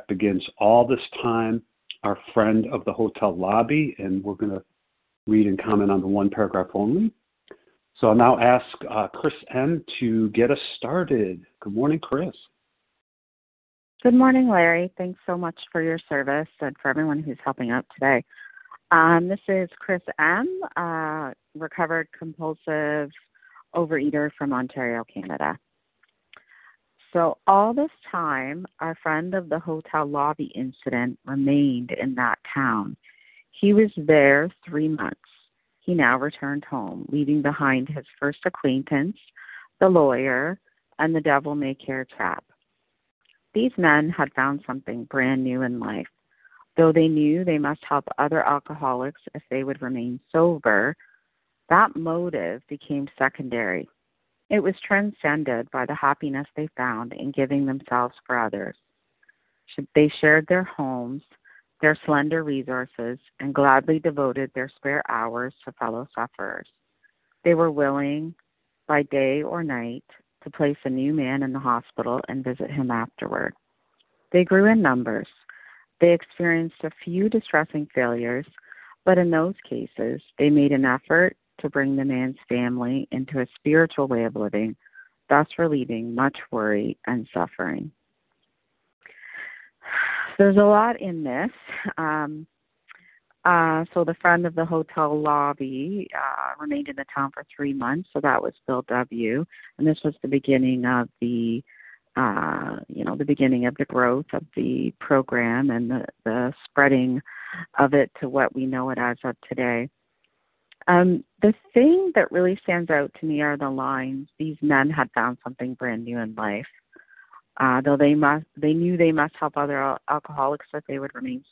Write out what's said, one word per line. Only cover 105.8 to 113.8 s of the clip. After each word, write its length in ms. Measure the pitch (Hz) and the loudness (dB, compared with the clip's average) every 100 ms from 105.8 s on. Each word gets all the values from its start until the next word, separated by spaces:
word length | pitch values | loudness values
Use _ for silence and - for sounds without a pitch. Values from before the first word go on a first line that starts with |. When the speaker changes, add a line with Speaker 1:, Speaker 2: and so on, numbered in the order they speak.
| 120 | -2
Speaker 2:
the, 160 | 127 - - - | -4 -6 -8 -4
the 280 | 117 123 - - | -2 -2 -6 -4
spreading 560 | - 139 135 127 127 - - - 175 170 - | 2 4 4 2 -2 -6 -14 -16 -16 -6 2
of 160 | 139 | 4
it 180 | 143 135 - | 4 2 -2
to 80 | 135 | -4
what 260 | 135 135 | -2 -2
we 120 | 131 131 | -2 -4
know 240 | 131 131 | -4 -4
it 80 | 127 | -4
as 200 | 123 123 | -4 -4
of 140 | 131 117 - | -6 -10 -8
today. 420 | 123 123 117 131 _ _ _ _ _ _ _ _ - - | -4 -2 -2 -4 _ _ _ _ _ _ _ _ -6 2
Um, 360 | 180 180 175 - _ | 6 6 2 -2 _
the 120 | 208 - _ | 2 2 _
thing 380 | 240 277 359 381 269 | 4 6 6 4 2
that 160 | - | 2
really 280 | 180 180 196 | 2 0 0
stands 260 | - 175 170 | -2 -2 0
out 220 | 156 143 - | 0 0 -4
to 60 | 160 | -4
me 160 | 147 | -2
are 160 | 147 143 | -2 -2
the 120 | 139 | -4
lines, 580 | 135 | -4